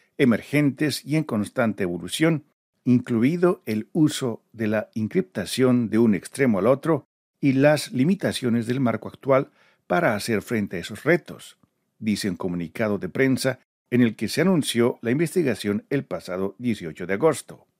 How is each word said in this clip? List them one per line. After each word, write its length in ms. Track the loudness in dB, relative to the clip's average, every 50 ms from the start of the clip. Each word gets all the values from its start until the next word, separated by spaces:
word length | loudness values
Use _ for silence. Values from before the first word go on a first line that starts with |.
| _ _ _ 2
emergentes 840 | 4 4 4 2 0 -2 0 2 2 2 0 0 -2 -2 -2 -4 -6
y 140 | -2 -2 -2
en 80 | -2
constante 580 | -2 -2 -4 -4 -4 -2 -2 0 0 0 -2 -4
evolución, 640 | -4 -4 -6 -8 -8 -2 0 2 2 2 0 -4 _ _ _ _ _ _ _ _
incluido 800 | 2 2 2 2 0 0 2 2 2 2 2 2 2 2 0 _ -4
el 220 | -4 -4 -4 -4 _
uso 480 | 2 2 2 2 -2 -4 -6 -6 -8 _ _ _
de 120 | -4 -2
la 240 | 0 0 0 -2 -4 _
encriptación 960 | -6 -6 0 0 -2 -2 -2 _ -8 -6 -6 -2 2 2 4 4 2 2 2
de 80 | 2 4
un 160 | 4 4 4
extremo 420 | 2 -2 -8 -4 0 0 2 2 2
al 80 | 4
otro 400 | 2 2 2 2 -2 -2 -2 -2 _ _ _ _ _ _ _
y 140 | 0 2 2
las 380 | 4 4 4 4 2 0 -4
limitaciones 720 | -2 0 2 2 2 0 0 -4 -4 -2 -2 0 0 0 -2
del 140 | -2 -2 0
marco 280 | 0 0 -2 -2 -6 -12
actual 440 | -16 -8 0 2 2 2 2 -2 _ _ _ _ _ _ _
para 300 | _ -2 0 0 0 -2
hacer 260 | -2 -2 -2 -2 -2
frente 360 | -2 -2 -2 -2 -2 -4 -6 -8
a 20 |
esos 240 | -10 -10 -12 -4 0
retos, 560 | 0 0 0 0 -8 -16 -18 -20 -20 -20 _ _ _ _ _ _ _ _ _
dice 280 | -2 -2 -2 -2 -2 -4
un 100 | -6 -4
comunicado 600 | -6 -6 -4 -4 -6 -8 -6 -4 -2 -2 -2 -2
de 100 | -4 -6
prensa 520 | -2 0 0 0 0 0 -2 -4 -4 -4 _ _ _ _ _ _
en 100 | 2 2
el 140 | 2 2 2
que 140 | -4 -6 -4
se 120 | -2 0
anunció 560 | 2 2 2 2 0 0 0 2 2 2 0 -2
la 100 | -2 -2
investigación 760 | 0 0 -2 -2 0 -2 0 0 -2 -2 -2 -4 -4 -4 -4 _
el 140 | -4 -4 -4
pasado 500 | -6 -8 -10 -8 -8 -6 -4 -4 -6 -6 -6
dieciocho 480 | -4 -4 -4 -4 -6 -12 -10 -10 -6
de 80 | -6 -4
agosto. 540 | 0 2 0 0 0 -8 -16 -20 -20 _ _ _